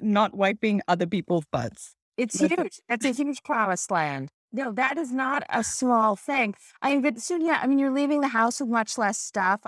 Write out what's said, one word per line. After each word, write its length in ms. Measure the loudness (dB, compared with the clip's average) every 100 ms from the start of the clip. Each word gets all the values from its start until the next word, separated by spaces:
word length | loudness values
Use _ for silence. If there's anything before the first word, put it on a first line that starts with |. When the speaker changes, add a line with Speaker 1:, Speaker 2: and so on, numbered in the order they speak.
Speaker 1:
not 320 | 0 2 2
wiping 480 | 2 0 2 0 0 2
other 200 | 0 0
people's 380 | -2 0 0 0
butts. 440 | -4 -4 -8 -18 -20 _ -4
Speaker 2:
It's 220 | -4 2
Speaker 1:
That's 140 | 2
it. 60 | 2
Speaker 2:
huge. 220 | -2 -8 -6
That's 160 | -2 0
a 40 |
huge 320 | 0 -2 -4
promised 480 | -4 0 0 0 0
land. 380 | 0 0 -2 -8 -14 _
No, 180 | -6 -6
that 260 | -2 -2 -2
is 120 | -4
not 320 | -2 -2 -2 -2
a 160 | -2
small 500 | -2 -2 2 4 4
thing. 400 | 0 -2 0 -2 -4 -14 _
I 100 | 0
mean, 100 | 2
but 160 | 2 -2
soon, 200 | -4 -2
yeah, 140 | 2 2
I 60 | 2
mean, 140 | 2
you're 100 | 2
leaving 300 | 2 2 2
the 80 | 2
house 320 | 2 2 0
with 80 | -2
much 280 | 0 -2 -2
less 200 | -2 -2
stuff. 420 | -4 -2 0 0